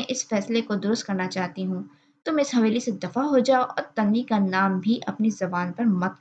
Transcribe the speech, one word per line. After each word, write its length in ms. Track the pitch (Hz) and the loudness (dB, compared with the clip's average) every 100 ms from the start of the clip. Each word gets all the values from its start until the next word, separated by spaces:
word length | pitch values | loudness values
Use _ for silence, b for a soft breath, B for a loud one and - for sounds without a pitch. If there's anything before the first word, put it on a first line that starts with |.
| - | -4
इस 180 | 254 - | -6 -4
फैसले 320 | 214 202 233 | -4 -2 -2
को 140 | 226 | -2
दुरुस्त 320 | 202 196 226 - | -2 -2 -2 -2
करना 200 | 190 185 | -4 -4
चाहती 360 | 190 180 - | -4 -6 -6
हूँ। 260 | 185 185 - b b _ - | -6 -6 -8 b b _ -2
तुम 140 | 302 | 0
इस 140 | 277 | 2
हवेली 260 | 247 220 233 | 2 2 2
से 120 | 240 | -2
दफा 300 | 190 180 247 | -6 -4 -2
हो 180 | 294 269 | 2 4
जाओ 220 | 254 262 | 4 4
और 300 | 254 - - - | 2 -4 -6 0
तन्वी 260 | 208 220 | 2 2
का 160 | 247 214 | 2 2
नाम 420 | 196 185 196 185 | 2 2 2 2
भी 180 | 185 240 | 0 0
अपनी 320 | - 196 220 | -2 0 0
जबान 420 | 208 185 175 180 | 0 -2 -2 -2
पर 140 | 175 233 | 0 2
मत 300 | 180 185 185 | 2 0 -4